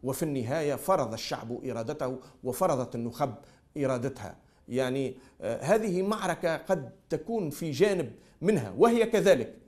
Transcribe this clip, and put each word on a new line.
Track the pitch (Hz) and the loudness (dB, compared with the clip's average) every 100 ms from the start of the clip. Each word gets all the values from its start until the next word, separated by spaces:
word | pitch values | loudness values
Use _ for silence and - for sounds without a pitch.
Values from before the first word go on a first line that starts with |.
وفي | 127 139 | -6 -4
النهاية | 160 139 117 151 147 131 | -2 -2 -2 -2 -2 -2
فرض | - 190 120 | 0 0 0
الشعب | 110 - 151 113 120 131 | -4 -6 -6 -6 -8 -6
إرادته | 117 113 147 131 131 - - | -6 -4 -4 -4 -6 -12 -10
وفرضت | 127 123 185 135 123 - | -6 0 2 2 -2 -4
النخب | 117 113 - 107 - - _ 151 | -6 -2 -2 -2 -16 -20 _ -2
إرادتها. | 135 127 127 - 107 - _ _ - | 0 0 -2 -6 -14 -14 _ _ -6
يعني، | 123 127 131 131 127 - _ | -2 0 0 -2 -6 -18 _
آه، | - 120 | -6 -4
هذه | 131 220 214 180 | 2 2 2 -2
معركة | 190 214 185 165 170 160 | 0 -2 -2 -2 -2 -2
قد | - 190 127 - _ | -2 -2 -2 -14 _
تكون | 165 - 226 165 | -6 -2 -4 -4
في | - 165 | -4 -6
جانب | 131 202 190 127 - - _ | 2 2 2 -2 -8 -20 _
منها، | 170 208 107 95 | 2 2 2 4
وهي | 233 233 226 | 6 6 4
كذلك | 214 180 151 110 - | 4 6 6 4 -8